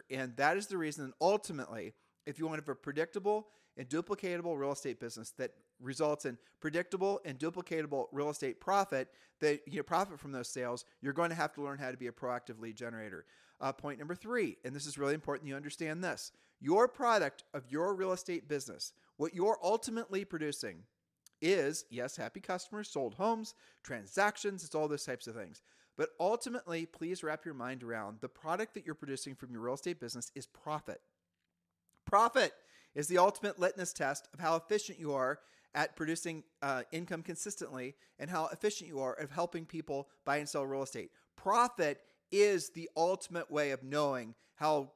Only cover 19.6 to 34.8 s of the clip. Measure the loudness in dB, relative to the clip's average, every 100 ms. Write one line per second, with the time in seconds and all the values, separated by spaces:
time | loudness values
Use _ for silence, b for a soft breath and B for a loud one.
19.6 | 4 2 0 -4 -2 -4 -2 -2 -2 -2
20.6 | -6 -10 -18 _ _ _ -20 _ 4 4
21.6 | 4 0 -6 -6 -4 -4 -8 -8 -4 -4
22.6 | -4 -10 -6 -2 -2 0 2 2 -2 -12
23.6 | b b -10 -10 -6 2 4 4 -4 -4
24.6 | -4 0 0 0 -4 -8 -8 -10 -12 -14
25.6 | b b b -4 -4 0 2 2 0 -6
26.6 | -4 -4 -4 -6 -6 -4 -4 -4 -6 -6
27.6 | -6 -6 -6 -4 -4 -6 -10 -8 -4 -2
28.6 | -2 -6 -8 -8 -6 -6 -6 -10 -10 -6
29.6 | -2 -2 -4 -6 -6 -8 -8 -10 -14 -14
30.6 | -6 -6 -6 -12 _ _ _ _ _ _
31.6 | _ _ _ _ 4 8 8 8 4 2
32.6 | B B B -4 2 8 8 6 -4 2
33.6 | 2 2 -6 -2 0 0 -6 -4 2 2
34.6 | 2 0